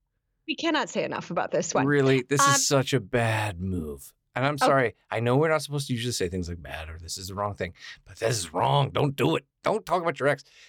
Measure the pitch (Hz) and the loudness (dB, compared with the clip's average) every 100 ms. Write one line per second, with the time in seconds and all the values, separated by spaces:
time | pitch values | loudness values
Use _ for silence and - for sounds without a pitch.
0 | _ _ _ _ - 277 320 311 208 202 | _ _ _ _ -10 -4 0 0 0 -2
1 | 139 135 165 175 98 156 - 196 139 143 | -4 -4 -6 -4 -2 -2 0 0 2 4
2 | 135 135 - 143 277 277 - 143 127 131 | 4 4 2 4 4 4 4 2 2 0
3 | 92 123 117 110 107 87 95 90 76 69 | 0 0 2 0 -2 -4 -4 -4 -6 -10
4 | - _ _ 123 135 147 262 135 117 - | -16 _ _ -2 0 2 4 4 2 -2
5 | - 107 120 131 160 156 143 143 139 120 | -6 -2 2 4 4 2 -2 -6 -4 -4
6 | 120 113 90 92 85 85 82 82 80 80 | -2 -2 -2 -2 -6 -8 -10 -10 -10 -12
7 | 85 - 95 98 104 98 90 - - - | -10 -10 -10 -6 -6 -4 -8 -10 -20 -20
8 | - 95 113 117 85 - 123 143 135 - | -20 -4 -2 -2 -4 -2 2 2 2 0
9 | 143 139 156 - - _ 147 208 - 175 | -2 0 0 0 -4 _ -2 -2 0 -2
10 | 170 147 - 139 - - | 0 0 0 0 -6 -20